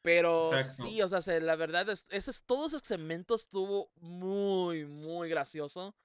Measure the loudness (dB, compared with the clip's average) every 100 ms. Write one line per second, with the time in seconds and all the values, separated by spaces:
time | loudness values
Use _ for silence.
0 | 6 6 6 4 4 2 0 -6 -4 0
1 | 2 0 2 0 2 2 2 0 0 -4
2 | _ -6 -6 -10 -2 0 0 -6 -6 -6
3 | -4 -8 -2 -2 -2 -4 0 -2 -4 _
4 | -14 -8 -4 0 2 2 0 -2 -6 -12
5 | -8 -6 -2 -2 -2 -6 -8 -10 -12 -16